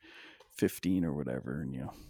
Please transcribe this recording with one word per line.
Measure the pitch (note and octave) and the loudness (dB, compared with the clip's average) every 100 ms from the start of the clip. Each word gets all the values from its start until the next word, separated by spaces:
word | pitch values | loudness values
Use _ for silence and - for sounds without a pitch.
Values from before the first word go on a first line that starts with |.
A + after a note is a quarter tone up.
| - - - - - - | -20 -20 -20 -20 -18 2
fifteen | G2 - F2+ F#2 E2 | 2 4 2 4 4
or | |
whatever, | D2 B1+ B1+ A#1+ C#2 | 0 -2 -2 -2 -4
and, | C#2+ | -4
you | C2 | -4
know. | C2 - - | -8 -10 -16